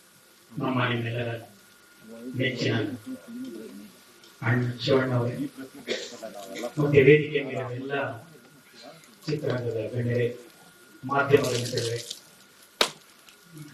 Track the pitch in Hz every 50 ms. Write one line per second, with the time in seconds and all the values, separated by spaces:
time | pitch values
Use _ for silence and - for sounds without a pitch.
0 | - - - - - - - - - - 117 - 131 127 127 123 120 120 120 117
1 | 117 117 117 120 117 117 117 113 - - - - - - - - - - - -
2 | - 110 113 113 120 131 - - - - - - - 127 113 - - - - -
3 | - 262 - - - - 233 247 262 262 - 220 220 202 202 208 214 208 - -
4 | - - - - - - - - 123 120 123 123 123 123 - - - 135 135 131
5 | 131 131 123 120 120 120 117 117 143 139 - 131 135 - - 147 120 120 - -
6 | - - 123 113 113 107 101 101 98 95 95 101 113 123 - 147 147 147 147 139
7 | 131 143 151 151 - - - 139 135 131 131 127 120 120 123 127 135 135 143 139
8 | 139 123 - - - - - - - - - - - - - - - - - -
9 | - - - - - 156 147 - - - 123 117 113 - - - - - - 117
10 | 120 120 120 120 120 - - - - - - - - - - - - - - -
11 | - 131 139 - - - - 143 127 123 123 120 117 117 120 113 113 113 117 120
12 | - - - - - - - - - - - - - - - - - - - -
13 | - - - - - - - - - - 165 156 151 147